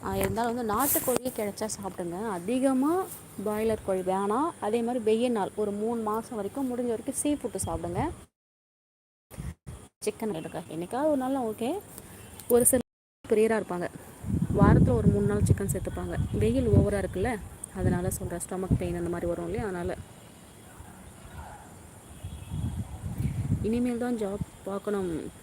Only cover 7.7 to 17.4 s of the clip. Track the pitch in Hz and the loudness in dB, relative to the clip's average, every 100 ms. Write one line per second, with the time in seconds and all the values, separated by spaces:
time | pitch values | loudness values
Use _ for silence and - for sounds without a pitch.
7.7 | 165 170 180 294 - - _ _ _ _ | -4 -2 -2 -2 -4 -16 _ _ _ _
8.7 | _ _ _ _ _ _ - - - - | _ _ _ _ _ _ -10 -10 -10 -14
9.7 | - - _ - - 220 165 160 160 165 | -16 -18 _ -6 -4 -4 -4 -6 -8 -8
10.7 | 160 175 240 311 285 254 269 233 214 233 | -8 -4 0 2 2 2 0 -2 -2 -2
11.7 | 370 - - - - - - - 240 240 | -4 -6 -18 -18 -18 -18 -18 4 6 6
12.7 | 254 - _ _ _ - 214 220 220 190 | 4 0 _ _ _ 0 4 6 4 0
13.7 | 175 175 - - - - - - - - | -4 -4 -8 -18 -12 -4 -2 2 8 10
14.7 | - 254 240 208 202 202 208 208 - 196 | 10 8 6 6 6 2 4 4 4 2
15.7 | 185 175 180 180 170 - 214 214 247 240 | -2 -2 -6 -6 -4 -2 0 2 2 4
16.7 | 208 202 202 185 185 214 220 | 4 4 0 -2 -2 -2 -4